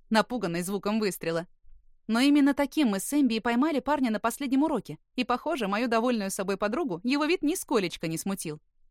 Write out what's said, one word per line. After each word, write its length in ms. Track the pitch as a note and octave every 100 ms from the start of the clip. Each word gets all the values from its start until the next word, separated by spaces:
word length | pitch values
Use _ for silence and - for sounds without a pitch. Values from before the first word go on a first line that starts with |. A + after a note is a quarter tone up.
| -
напуганный 500 | A3 G#3 A#3+ F#3 E3+
звуком 400 | F3+ G3+ G3+ G#3+
выстрела. 460 | G#3 - E3 E3 E3+ _ - - _ _ -
Но 140 | A3+
именно 320 | C#4 D4 C#4
таким 360 | C#4 C#4 D4+ B3+
мы 120 | G3
с 100 | -
Эмби 220 | D4 C4 A3+
и 40 |
поймали 400 | A#3+ A#3 D#4 C#4+
парня 300 | C#4 D4 B3+
на 100 | G#3
последнем 440 | A3+ - C#4 C4+
уроке, 340 | D#4+ B3 - D3 _ -
и, 80 |
похоже, 420 | - A#3+ D4+ E4 G3
мою 220 | G3+ B3
довольную 420 | A3+ B3 A#3 G3
собой 280 | - F#3+ G3
подругу 420 | G#3 C4+ D4+ E3+
его 220 | B3 C#4+
вид 160 | D4+ F#4
нисколечко 640 | D4 F#4 - B3 F3 - E3
не 120 | D#3+
смутил. 420 | G3 G3 E3 D3+ _ _ _